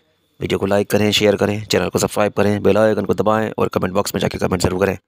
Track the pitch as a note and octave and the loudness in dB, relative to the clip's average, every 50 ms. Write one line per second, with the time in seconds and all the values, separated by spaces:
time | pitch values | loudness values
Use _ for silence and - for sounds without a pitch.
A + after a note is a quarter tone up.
0 | _ _ _ _ _ _ _ - - F2+ G2 F#2 G2+ G2 G2+ G2+ G#2 - - G2+ | _ _ _ _ _ _ _ -8 -6 -4 -2 -2 0 0 0 0 0 0 0 2
1 | G#2 G#2 G2+ - G#2+ G#2 G2+ F#2+ G2+ G2+ G#2 G#2 G#2+ - G#2 F#2+ F2+ F2 - F#2+ | 2 2 2 2 4 2 2 2 2 0 -2 -2 -4 -2 0 0 0 0 -2 -2
2 | G2 F#2 - G#2+ G#2 G2+ - - G2+ G2+ G#2 G2+ G2 G2 F#2+ G#2+ A2 A2 G#2+ G#2 | -2 -2 0 0 -2 0 0 0 0 0 2 2 2 2 4 4 4 2 2 0
3 | G2 F#2+ G2+ F#2 G2 G#2+ G#2+ A2 A2 G#2 - - - - - G#2 F#2 F#2 F#2 G2+ | 0 -2 -2 0 0 0 2 0 0 -2 -2 -4 -2 -2 -2 -2 -2 -2 -2 -2
4 | - - - G2 - F2+ - F#2 G2 F2+ F#2 F2+ - F2+ F#2 F#2 G2 F#2+ F#2 F#2 | -4 -2 -2 -2 -2 -2 -2 -2 -4 -2 -2 0 -2 -2 0 0 0 -2 -2 -4
5 | _ | _